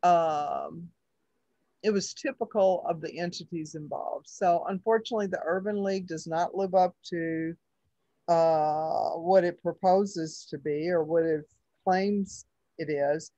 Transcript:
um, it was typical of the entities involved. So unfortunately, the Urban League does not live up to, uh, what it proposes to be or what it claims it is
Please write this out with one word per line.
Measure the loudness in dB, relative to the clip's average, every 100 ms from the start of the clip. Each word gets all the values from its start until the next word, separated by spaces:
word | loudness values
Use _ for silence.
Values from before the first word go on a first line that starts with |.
um, | 6 4 4 0 -2 -6 -8 -12 -16 _ _ _ _ _ _ _ _ _
it | 0
was | 0 -2 -8
typical | -8 -6 -4 2 4 4 0
of | -4
the | -6 -6
entities | -6 -6 -10 -10 -8 -10
involved. | -10 -8 -6 -8 -12
So | -2 2 2 0
unfortunately, | -4 0 0 0 -4 -2
the | -4
Urban | -2 -2 -2 -2
League | -2 -2 -6
does | -10 -6
not | -2 -2 -2
live | 0
up | 4 2 0 -8
to, | -4 -4 -2 -4 -8 _ _ _ _ _ _ 0
uh, | 4 4 4 2 0 -2 0 -2
what | -2 4 6
it | 4 -2
proposes | -6 0 4 4 2 -2 -6 -8 -12
to | -8
be | -4 -2 0
or | 0
what | 2 2
it | 2 0 -4 _ _ _
claims | 0 2 2 0 -2 -8 -20 _ _ -10
it | -4
is | 0 0 0 -4